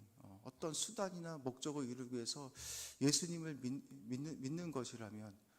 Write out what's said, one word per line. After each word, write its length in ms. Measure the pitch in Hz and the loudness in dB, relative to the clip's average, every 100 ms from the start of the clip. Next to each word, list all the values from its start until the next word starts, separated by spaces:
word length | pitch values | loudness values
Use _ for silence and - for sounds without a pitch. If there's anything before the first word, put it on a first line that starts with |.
| 104 - | -16 -18
어, 220 | 101 98 | -16 -14
어떤 300 | 117 - 170 | -12 -4 0
수단이나 640 | 156 - 220 190 180 165 156 | 2 0 2 0 0 -4 -2
목적을 500 | 131 123 151 147 123 | 0 0 0 0 0
이루기 260 | 123 120 | -2 -2
위해서 380 | 123 113 147 135 - - - - - | -2 0 -2 -6 -8 -6 -6 -6 6
예수님을 560 | 135 143 175 170 160 139 | 8 8 6 0 -2 -2
믿-, 260 | 123 139 - | -2 -2 -4
믿는, 520 | 135 107 123 151 147 | -10 -2 -2 -2 -2
믿는 280 | 131 160 175 | 0 0 0
것이라면 640 | 135 117 117 107 107 107 98 - | 0 -2 -4 -6 -6 -8 -12 -18